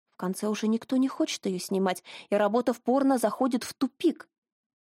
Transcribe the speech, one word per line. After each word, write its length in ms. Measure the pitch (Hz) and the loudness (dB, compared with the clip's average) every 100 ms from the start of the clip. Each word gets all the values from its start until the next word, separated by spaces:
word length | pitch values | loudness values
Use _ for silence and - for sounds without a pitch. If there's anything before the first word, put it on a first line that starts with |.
| _ | _
В 60 | - | -8
конце 300 | 185 190 214 | -6 -4 -4
уже 220 | 208 220 | -2 0
никто 280 | 226 - 262 | -2 0 0
не 100 | 262 | 0
хочет 380 | - 320 - 202 | 0 -4 -4 -4
её 120 | 180 | -4
снимать, 460 | - 190 190 180 - - - | -2 0 0 0 -8 -16 -2
и 60 | 202 | 2
работа 360 | 208 226 247 | 2 2 0
в 80 | 240 | -2
порно 380 | - 262 269 262 | 2 2 4 4
заходит 460 | 214 - 262 247 | 2 0 0 0
в 100 | - | -4
тупик. 540 | - 262 - 339 - - _ _ _ _ _ | -4 -6 0 -2 -2 -8 _ _ _ _ _